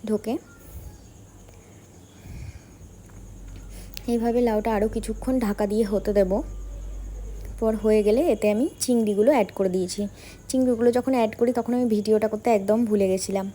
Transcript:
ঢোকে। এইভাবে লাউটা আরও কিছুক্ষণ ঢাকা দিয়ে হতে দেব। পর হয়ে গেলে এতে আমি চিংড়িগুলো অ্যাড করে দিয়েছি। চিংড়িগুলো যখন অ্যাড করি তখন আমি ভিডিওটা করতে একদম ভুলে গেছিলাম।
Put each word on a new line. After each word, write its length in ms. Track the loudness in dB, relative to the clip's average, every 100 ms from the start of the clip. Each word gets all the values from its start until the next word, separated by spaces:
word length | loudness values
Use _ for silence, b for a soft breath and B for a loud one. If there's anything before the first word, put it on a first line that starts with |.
| -2
ঢোকে। 320 | -4 -2 -6 -8 -20 -20 -18 -18 -20 -20 -20 -20 -20 -20 -20 -20 -20 -20 -20 -20 -20 B B B B B B -20 -20 -20 -20 -18 -18 -16 -14 -14 B B -10 -2
এইভাবে 340 | 0 2 2
লাউটা 340 | 2 2 0
আরও 140 | 0 0
কিছুক্ষণ 500 | -2 -4 -6 0 0
ঢাকা 280 | 0 0 0
দিয়ে 180 | 2
হতে 280 | 2 0 2
দেব। 300 | 2 4 2 -4 -10 -12 -12 -12 -10 -10 -10 -12 -12 -12 -2
পর 160 | 0 2
হয়ে 260 | 4 4
গেলে 180 | 4 4 4
এতে 180 | 2 2
আমি 180 | 2 0 -4
চিংড়িগুলো 500 | 0 2 2 4 4
অ্যাড 220 | 4 2
করে 140 | 0 0
দিয়েছি। 380 | 0 -4 -4 -8 B B B -4
চিংড়িগুলো 440 | 0 2 4 2
যখন 200 | 2 0
অ্যাড 220 | 2 0 2
করি 160 | 0
তখন 220 | 0 0
আমি 120 | 0 2
ভিডিওটা 420 | 0 2 2 2
করতে 220 | -2 2
একদম 340 | 2 2 2
ভুলে 240 | 2 2 2
গেছিলাম। 440 | 0 -2 -4 -4